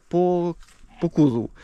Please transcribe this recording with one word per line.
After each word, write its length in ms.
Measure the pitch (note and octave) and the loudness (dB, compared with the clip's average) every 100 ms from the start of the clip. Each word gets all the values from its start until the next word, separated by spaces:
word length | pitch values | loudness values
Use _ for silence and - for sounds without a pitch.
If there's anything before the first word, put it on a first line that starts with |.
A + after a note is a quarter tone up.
| - | -4
по, 460 | F3 F3+ F3 F3 E3+ - - - - | -2 0 0 -4 -8 -16 -20 -20 -6
по 80 | E3+ | -4
кузову. 420 | - D3 A#2 - - | 2 2 2 -6 -12